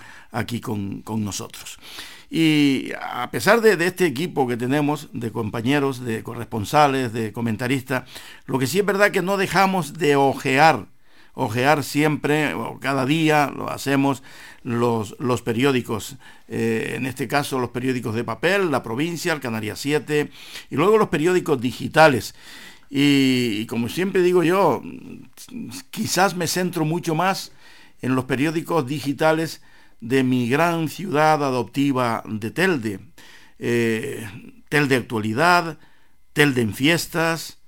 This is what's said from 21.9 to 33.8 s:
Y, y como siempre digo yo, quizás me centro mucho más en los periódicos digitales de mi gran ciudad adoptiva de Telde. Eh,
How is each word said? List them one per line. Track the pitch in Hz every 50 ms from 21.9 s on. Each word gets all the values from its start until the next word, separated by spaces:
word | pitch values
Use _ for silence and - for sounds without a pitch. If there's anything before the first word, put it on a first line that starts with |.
| - 156 160 151 131 107 - - - - - - - - - - - - - -
Y, | - 139 143 143 139 139 135 131 127 123 123 117 101 107
y | 117
como | 113 104 113 120
siempre | 110 - 160 185 202 190 190
digo | 175 180 180 180 156
yo, | 160 185 196 190 151 117 - - 85 - - - 87 87 90 - - - - - - - 233 - - - - - -
quizás | - - 220 - - 170 190 196 165
me | 180 165
centro | - - 180 185 175 175 165 156
mucho | 151 165 175 - 165 156
más | 160 180 190 185 - - - - - - - - - - - - -
en | - 123 131
los | 131 127
periódicos | 135 135 117 143 165 156 170 143 - 170 160 131
digitales | 123 147 139 107 143 135 113 156 160 160 160 165 - - - - - - - - - - -
de | - - 135 135 131
mi | 127 127 127 120 113
gran | 131 147 170 175 165 165 160 143
ciudad | - - 180 196 139 147 156 156 156 147
adoptiva | 147 135 131 123 113 95 - 135 139 143 131 127 123 117 113 - -
de | - 110 104 113 110
Telde. | 110 156 185 190 170 131 107 110 95 95 98 - - - - - - - - - - -
Eh, | - 120 120 120